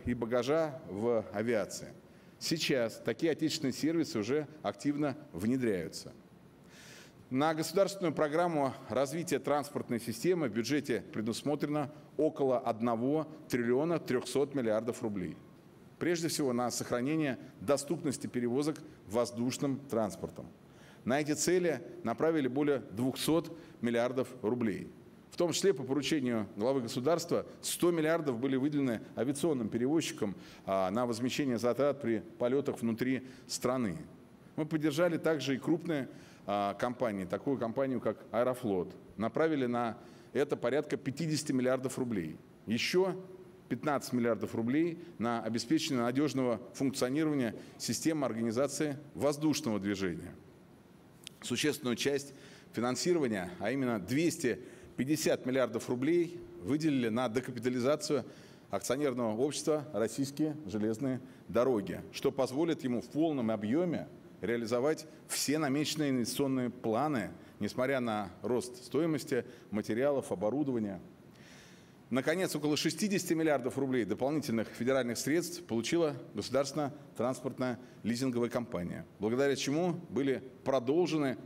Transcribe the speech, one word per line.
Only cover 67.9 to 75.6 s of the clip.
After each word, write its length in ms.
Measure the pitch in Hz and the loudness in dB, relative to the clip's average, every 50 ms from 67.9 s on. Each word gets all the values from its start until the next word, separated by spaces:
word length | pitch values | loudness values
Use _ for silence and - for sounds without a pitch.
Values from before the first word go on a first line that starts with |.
| 139 131 | 2 2
на 300 | 120 117 107 104 101 92 90 - - | 2 0 0 0 -2 -4 -8 -6 -2
рост 420 | 104 120 117 - - - - - | 0 2 2 0 -2 -10 -14 -12
стоимости 600 | - - 139 165 165 156 143 151 - 135 120 117 - - - - - | -2 0 2 2 2 2 0 0 0 0 0 0 -2 -12 -18 -12 -4
материалов, 640 | 101 107 101 - 107 113 135 147 143 135 - - 107 | -4 -4 -2 0 0 2 4 4 2 2 0 -2 -4
оборудования. 680 | 90 101 107 117 143 151 139 127 117 107 101 95 87 - - - - - - - - - - - - - - - - - - - - - - | 0 0 0 2 2 0 0 0 0 -2 -2 -4 -8 -12 -16 -20 -20 -20 -20 -20 -20 -20 -20 -20 -20 -20 -20 -20 -20 -20 -20 -20 -20 -8 -2
Наконец, 460 | 117 131 127 - 160 185 185 156 - | -2 0 2 2 0 2 0 0 -2
около 220 | 151 147 151 151 | -2 0 0 0
шестидесяти 580 | 135 - 170 170 - 208 202 202 185 - - 175 | 2 0 0 0 0 0 0 0 0 0 0 0
миллиардов 420 | 160 160 160 147 135 123 127 104 | 2 4 4 4 4 2 -2 -2
рублей 280 | 131 135 135 127 127 107 | 0 0 2 2 2 2
дополнительных 640 | 92 107 92 123 135 156 156 - - 113 113 104 - | 2 0 0 0 0 0 0 0 0 0 0 0 -2
федеральных 500 | - - 117 123 135 131 123 120 117 - | -4 -2 0 2 2 2 2 0 -2 -2
средств 460 | - 131 147 175 165 175 - - | 0 2 2 2 0 -2 -8 -10